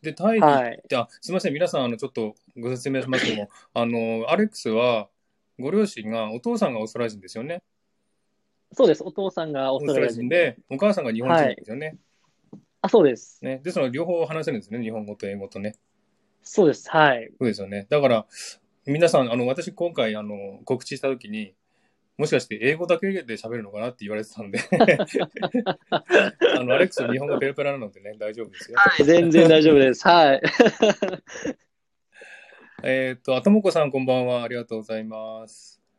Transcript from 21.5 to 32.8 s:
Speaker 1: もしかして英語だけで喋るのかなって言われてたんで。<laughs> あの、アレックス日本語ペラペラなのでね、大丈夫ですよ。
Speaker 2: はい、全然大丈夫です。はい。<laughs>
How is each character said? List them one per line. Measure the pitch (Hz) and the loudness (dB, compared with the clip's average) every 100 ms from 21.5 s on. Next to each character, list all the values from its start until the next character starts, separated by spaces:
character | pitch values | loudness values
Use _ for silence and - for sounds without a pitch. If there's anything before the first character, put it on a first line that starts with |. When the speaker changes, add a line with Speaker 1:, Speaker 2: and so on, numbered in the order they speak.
| _ _ _ _ _ _ - | _ _ _ _ _ _ -6
Speaker 1:
も | 151 | -2
し | |
か | 139 | -2
し | - | -2
て | 107 | -4
英 | 120 | -2
語 | 156 175 | -2 -2
だ | 170 | -2
け | 196 | -2
で | 190 131 110 | -4 -6 -10
喋 | 113 120 | -8 -10
る | |
の | 104 | -10
か | 104 | -8
な | 117 | -10
っ | |
て | 123 | -10
言 | 101 | -8
わ | 107 | -8
れ | |
て | 107 | -8
た | - | -14
ん | 104 | -10
で。 | 107 | -8
<laughs> | - 180 269 151 202 - 170 - 185 247 226 - _ | -2 2 4 4 0 -4 -6 -6 -6 -4 -4 -6 _
あ | 185 - 359 - - - 302 | -6 2 2 2 0 0 0
の、 | 123 | 0
ア | 127 | 2
レ | 349 | 2
ッ | |
ク | |
ス | - 117 | 0 -4
日 | 127 | -4
本 | 143 | -2
語 | - | -2
ペ | 135 | -2
ラ | |
ペ | 139 | -2
ラ | 143 | -4
な | 139 | -4
の | 107 | -10
で | 95 | -14
ね、 | 101 107 | -18 -10
大 | 107 | -10
丈 | 110 107 | -8 -12
夫 | |
で | - | -14
す | - | -6
よ。 | 120 | 4
Speaker 2:
は | 202 160 | 4 6
い、 | 143 | 6
全 | 170 170 | 6 8
然 | 160 165 | 8 8
大 | 160 | 8
丈 | 156 147 | 8 8
夫 | |
で | 135 | 6
す。 | 120 - | 4 4
は | 139 151 | 6 6
い。 | 135 | 4
<laughs> | - - 233 - 214 202 196 180 _ - - - _ _ _ _ _ _ - - - - - - | 0 0 -2 0 0 0 -4 -8 _ -10 -10 -10 _ _ _ _ _ _ -20 -20 -20 -20 -20 -10